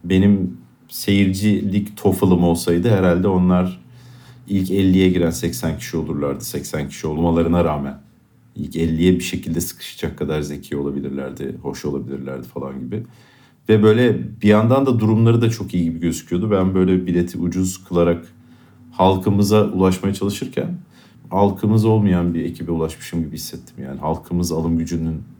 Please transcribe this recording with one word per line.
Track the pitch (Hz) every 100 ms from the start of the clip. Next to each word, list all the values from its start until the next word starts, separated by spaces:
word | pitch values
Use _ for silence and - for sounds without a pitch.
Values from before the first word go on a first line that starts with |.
benim | 85 95 101 98 90 - - _ _
seyircilik | - - 98 95 95 107 101 101 101 - -
tofılım | 98 92 95 90
olsaydı | 87 85 - 85 117
herhalde | 101 92 87 101
onlar | 92 92 90 90 - - - - - - - -
ilk | 98 92
elliye | 98 95 92 92
giren | 90 85
seksen | 82 85 - 80 80
kişi | - 80
olurlardı. | 73 73 71 69
Seksen | - 73 - 78 71
kişi | - 78
olmalarına | 76 85 82 82 87
rağmen | 80 76 71 - - _ _ _ _ -
ilk | 71 82
elliye | 82 80 90 87
bir |
şekilde | - 90 - 82
sıkışacak | 82 - - - 78 -
kadar | 76 76
zeki | 73 69 - 71
olabilirlerdi, | 71 71 69 69 65 65 69 62
hoş | 71 69 73
olabilirlerdi | 69 69 67 67 65 64
falan | - 67 67
gibi. | 62 110 - - _ _ _ _ -
Ve | 110
böyle | 107 110 123 104 - -
bir | 104
yandan | 107 113 131 139
da | 117
durumları | 110 113 117 117
da | 113
çok | - 101
iyi | 90
gibi | 82 82
gözüküyordu. | 85 82 - 90 107
Ben | 98 92 92
böyle | 92 92 87
bileti | 87 87 90
ucuz | 87 92 92 -
kılarak | - 87 85 85 - - - - _ - -
halkımıza | - 92 95 101 101 101 107 -
ulaşmaya | 92 92 92 98
çalışırken | 98 101 - - - - 175 - - - - -
halkımız | 92 101 98 104 110 107
olmayan | 110 101 87 87
bir | 82 -
ekibe | - 82
ulaşmışım | 82 80 - - 85
gibi | 76 76
hissettim. | - - - -
Yani | 67 69
halkımız | 73 80 - 87 87
alım | 80 82 82
gücünün | 82 85 80 78 - -